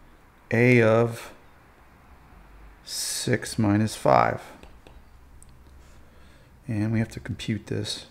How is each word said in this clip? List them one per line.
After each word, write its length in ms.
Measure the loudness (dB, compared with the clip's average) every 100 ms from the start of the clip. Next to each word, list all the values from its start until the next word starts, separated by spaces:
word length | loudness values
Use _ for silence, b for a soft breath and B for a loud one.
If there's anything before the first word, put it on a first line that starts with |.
| -20 -20 -20 _ -4
A 300 | 2 6 6
of 520 | 6 4 2 -4 -14 -20 -20 -20 -20 -20 -20 -20 -20 -20 -20 -20 -20 -20 -20 -20
six 760 | -14 -10 -8 -6 -2 -2 -4 -2
minus 380 | 2 2 0 0
five. 460 | 4 4 4 -2 -10 -20 -20 -20 -20 -20 -20 -20 -20 -20 -20 -20 -20 b b b b b b b b b -8
And 240 | -4 -2
we 100 | -2
have 100 | -2
to 100 | -6
compute 460 | -12 -10 -6 -6 -6
this. 400 | -8 -6 -10 -14